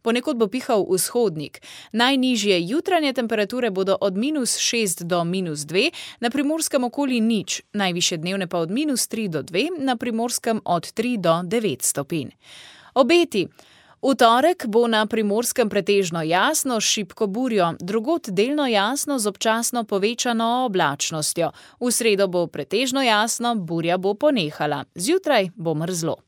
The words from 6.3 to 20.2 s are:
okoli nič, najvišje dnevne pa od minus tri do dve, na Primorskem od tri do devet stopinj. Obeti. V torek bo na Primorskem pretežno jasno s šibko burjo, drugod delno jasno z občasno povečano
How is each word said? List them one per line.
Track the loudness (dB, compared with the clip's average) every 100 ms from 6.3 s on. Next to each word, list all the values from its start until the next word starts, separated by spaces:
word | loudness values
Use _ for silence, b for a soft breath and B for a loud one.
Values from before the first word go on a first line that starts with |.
| 0 -2 -2 -2 -2
okoli | -2 -2 -2 0
nič, | 2 0 -2 -8 _
najvišje | -2 -2 0 -2 -2
dnevne | -4 -4 -2
pa | -2
od | -2
minus | -2 -2 -2 -4
tri | -4 -4
do | -4
dve, | -2 -2 -2 -2
na | -4 -2
Primorskem | -4 -4 -4 -4 -2 -2 -2
od | -2 -2
tri | -4 -4 0
do | 2 0
devet | 0 -2 -2 -2
stopinj. | -4 -4 -4 -4 -6 _ B B B B B
Obeti. | 2 4 4 4 0 -4 b b b b b
V | 0 6
torek | 6 6 4 2 0
bo | 2
na | 4 2 2
Primorskem | 0 0 0 0 0 0
pretežno | 0 2 2 2 -2 2
jasno | 2 2 0 -2 0
s |
šibko | 0 -2 -4 -4 -2
burjo, | 0 0 2 2 0
drugod | -4 -2 0 -2 -2 0
delno | 0 2 2
jasno | 2 0 -2 -2 -2
z | -2
občasno | 0 0 0 0 -4 -2
povečano | 0 0 0